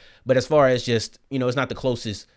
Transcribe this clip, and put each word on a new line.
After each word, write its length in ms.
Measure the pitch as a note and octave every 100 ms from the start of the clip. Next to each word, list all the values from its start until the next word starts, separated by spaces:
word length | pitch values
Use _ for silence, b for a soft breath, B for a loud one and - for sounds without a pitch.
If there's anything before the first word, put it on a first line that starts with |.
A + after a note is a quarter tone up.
| b b -
But 120 | B2+
as 100 | A#2+
far 220 | D3+ C3
as 160 | B2+ B2
just, 340 | A2+ - - _
you 80 | C3+
know, 120 | B2+
it's 80 | B2+
not 100 | C3
the 80 | A#2+
closest, 520 | C3 A#2+ A2+ G2+ -